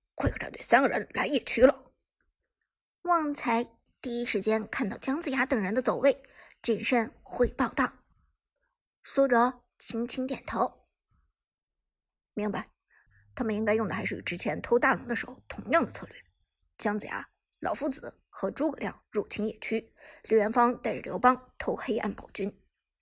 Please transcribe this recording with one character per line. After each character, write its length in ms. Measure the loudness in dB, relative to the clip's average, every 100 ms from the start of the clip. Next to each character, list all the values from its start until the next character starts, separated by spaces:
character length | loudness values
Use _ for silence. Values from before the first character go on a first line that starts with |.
| _ -4
Quick 220 | -2 -2
战 120 | -8
队 100 | -6
三 200 | 4 4
个 60 | 4
人 200 | 0 -4
来 140 | -4 -2
野 120 | 0
区 200 | 0 6
了。” 280 | 6 6 -6 _ _ _ _ _ _ _ _ _ _ _
旺 300 | 2 2 2
财 440 | -2 0 0 0 _ _ _
第 200 | -6 -2
一 40 |
时 160 | 0 0
间 260 | 2 0 -2
看 200 | -4 -4
到 80 | -2
姜 260 | -2 -2
子 80 | -2
牙 160 | 0 0
等 140 | 0
人 120 | 0
的 80 | 0
走 180 | 0 2
位， 260 | 2 2 -4 -20 -20 _
谨 220 | 0 0
慎 320 | 2 2 0 -6
汇 260 | -10 0 0
报 200 | 0 -2
道。 300 | 0 -2 -4 _ _ _ _ _ _ _ _ _ _
苏 240 | -4 2 4
哲 340 | 4 4 0 _ -6
轻 300 | -2 -2 -2
轻 180 | -2 -4
点 180 | -6
头 440 | -6 -2 -2 -4 _ _ _ _ _ _ _ _ _ _ _ _ _ _ _
：“明 160 | -6 -4
白， 200 | -4 -8 _ _ _ _ _ _
他 100 | -6
们 100 | -4
应 100 | 0
该 100 | 0
用 120 | 0 0
的 80 |
还 100 | -4
是 120 | -6 -6
与 60 |
之 140 | -6 -4
前 240 | -4 -4
偷 180 | 0 2
大 160 | 2
龙 120 | 0 -2
的 80 |
时 120 | -6 -6
候 140 | -12 -16
同 240 | -14 0
样 140 | 0
的 80 | 0
策 140 | -4 -12
略。 100 | -16 -20 _ _ _ _ -4
姜 200 | -2 -2
子 80 | -4
牙、 220 | -10 -12 _ _ _
老 140 | -6
夫 140 | -4 -4
子 320 | -6 -10 -16 _
和 220 | -8 -6
诸 200 | -2 -2
葛 80 | -2
亮 260 | -8 -10 _
入 160 | -6 -4
侵 180 | -4 -4
野 120 | -6
区， 340 | -4 -4 -6 _ -20 -20 2
李 80 | 4
元 160 | 4
芳 280 | 4 4 2
带 140 | -4
着 60 | -6
刘 180 | -6 2
邦 340 | 4 4 -2 -8
偷 160 | -4
黑 240 | -4 -2 -4
暗 160 | -4
暴 160 | -6 -10
君。 300 | -8 -8 -8 _ _ _ _